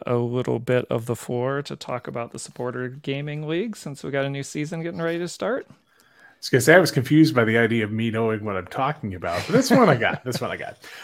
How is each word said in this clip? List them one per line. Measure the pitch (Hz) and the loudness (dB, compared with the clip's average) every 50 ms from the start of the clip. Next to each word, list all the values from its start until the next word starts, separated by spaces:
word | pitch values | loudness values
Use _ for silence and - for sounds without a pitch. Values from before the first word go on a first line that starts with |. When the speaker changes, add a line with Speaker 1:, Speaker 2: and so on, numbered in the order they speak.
| - | -4
Speaker 1:
a | - 123 120 | -2 0 0
little | 120 117 120 127 123 - 127 117 | 0 0 -2 -2 -2 -2 -4 -4
bit | 120 120 127 123 120 - | -2 0 0 0 0 0
of | 123 120 113 | -2 -4 -4
the | 117 120 | -4 -6
floor | - - - 123 120 123 131 139 139 | -6 -6 -6 -6 -4 -4 -4 -4 -6
to | 143 - 143 139 | -6 -8 -12 -12
talk | - - 127 123 - - | -10 -8 -8 -8 -8 -8
about | 135 127 117 120 - | -8 -8 -8 -10 -10
the | 117 | -14
Supporter | - - - - 127 123 123 127 127 127 | -14 -14 -10 -8 -8 -6 -6 -6 -8 -8
Gaming | 127 143 147 143 135 139 147 147 147 151 156 151 | -10 -10 -8 -6 -6 -6 -6 -8 -8 -8 -6 -4
League, | 160 170 208 240 202 - | -4 -4 -4 -4 -6 -10
since | - 151 143 - - | -12 -12 -12 -10 -8
we | 151 | -6
got | 135 139 139 | -2 -2 -2
a | 139 | -2
new | 139 139 139 | -4 -6 -8
season | - - 151 151 151 170 165 165 | -8 -6 -6 -6 -6 -6 -6 -6
getting | 170 - 175 | -6 -6 -4
ready | 165 165 170 170 | -4 -4 -2 -4
to | 175 170 | -6 -8
start. | - - 196 190 240 277 - - | -8 -6 -4 -4 -4 -4 -6 -10
Speaker 2:
I | - _ _ _ _ _ _ _ _ _ - - _ _ | -18 _ _ _ _ _ _ _ _ _ -20 -20 _ _
was | - - | -4 0
gonna | - 127 | 2 4
say, | 120 139 160 | 6 8 8
I | 180 | 8
was | 180 - | 8 6
confused | - 143 120 - 151 156 160 151 127 | 4 0 2 6 6 8 8 8 6
by | 123 117 | 4 4
the | 110 110 120 | 4 4 4
idea | 117 110 117 117 107 | 4 4 2 0 0
of | 101 | 0
me | 107 110 113 113 | -2 -2 -2 -2
knowing | 107 110 113 113 110 107 104 | 0 0 0 0 0 -2 -2
what | 107 98 | -4 -4
I'm | 95 90 87 | -4 -6 -6
talking | - - 131 139 151 - - 104 92 | -4 -2 -2 -2 -2 -4 -6 -8 -8
about, | 82 85 87 85 107 107 | -6 -4 -4 -4 -4 -2
but | - | 2
this | 170 247 269 - | 2 2 4 4
one | 233 254 240 190 | 4 6 6 6
I | 139 | 4
got. | 117 113 92 80 - - | 4 2 0 -2 -2 -6
This | 127 120 - | -6 -6 -6
one | 123 101 | -6 -6
I | 87 | -6
got. | 90 - - - - - - - - | -8 -10 -12 -14 -16 -18 -20 -18 -16